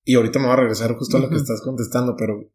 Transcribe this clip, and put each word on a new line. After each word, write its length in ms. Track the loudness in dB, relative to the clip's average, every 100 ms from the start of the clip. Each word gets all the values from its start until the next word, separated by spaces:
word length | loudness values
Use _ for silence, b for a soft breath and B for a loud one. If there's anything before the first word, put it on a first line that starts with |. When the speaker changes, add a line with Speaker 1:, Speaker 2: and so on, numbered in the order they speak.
Speaker 1:
y 100 | 2
ahorita 240 | 4 4 0
me 60 | 2
voy 60 |
a 20 | 4
regresar 380 | 2 0 -2 -4
justo 200 | -2 0
a 40 |
lo 80 | 0
que 60 | 0
Speaker 2:
Ujú. 60 |
Speaker 1:
estás 180 | -2 -4
contestando, 500 | -6 -6 -2 -2 -2 -2
pero 340 | -4 -6 -10